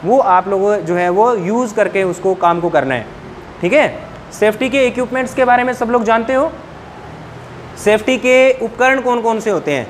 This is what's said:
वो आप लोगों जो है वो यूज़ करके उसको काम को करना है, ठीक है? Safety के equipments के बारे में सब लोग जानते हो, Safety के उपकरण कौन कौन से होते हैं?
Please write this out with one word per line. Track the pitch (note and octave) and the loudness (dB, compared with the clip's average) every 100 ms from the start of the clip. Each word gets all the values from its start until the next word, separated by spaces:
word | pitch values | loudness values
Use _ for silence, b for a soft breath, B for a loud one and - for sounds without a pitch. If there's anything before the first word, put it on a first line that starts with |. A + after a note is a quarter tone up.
| E3 | 2
वो | C4 | 2
आप | - G3 F#3 | 4 2 2
लोगों | G3 G3+ G#3 | 0 0 0
जो | E3 F3 | 0 0
है | F3+ | 0
वो | F3+ A#3 A3+ | 2 2 2
यूज़ | F3 A3+ B3 G3+ | 0 -2 -2 0
करके | G3 F#3 | 0 0
उसको | F#3+ E3+ F#3+ F#3 | -2 0 -2 2
काम | F3 E3+ | 2 2
को | E3+ | 2
करना | D#3 C3+ B2 | 0 0 -4
है, | G#2 - - - - - | -6 -14 -16 -18 -18 -6
ठीक | F3 | 2
है? | C#4 A3+ - - - - - | 2 2 -2 -14 -16 -18 0
Safety | G#3 G#3+ C4 | 0 2 -2
के | C4+ B3+ | 2 2
equipments | B3 B3 B3+ B3+ | 0 -4 -4 -4
के | - B3+ | 0 4
बारे | B3 | 4
में | B3 | 2
सब | B3 A3+ | -2 0
लोग | A#3+ | 0
जानते | G#3+ A3+ A3+ | 2 2 2
हो, | C4 D#4+ - - - - - - - - - - - - - | 0 0 -4 -18 -18 -18 -18 -18 -16 -16 -16 -16 -16 -16 -2
Safety | G3+ G#3+ G#3+ B3+ | 2 2 2 0
के | B3 B3+ C4 | 4 6 6
उपकरण | B3+ A3 A3+ B3+ C4+ | 4 -2 0 2 2
कौन | B3 A#3+ | 0 0
कौन | A3+ A3 | 0 -2
से | A3 | 0
होते | F3+ D3 | -2 0
हैं? | C#3 | -2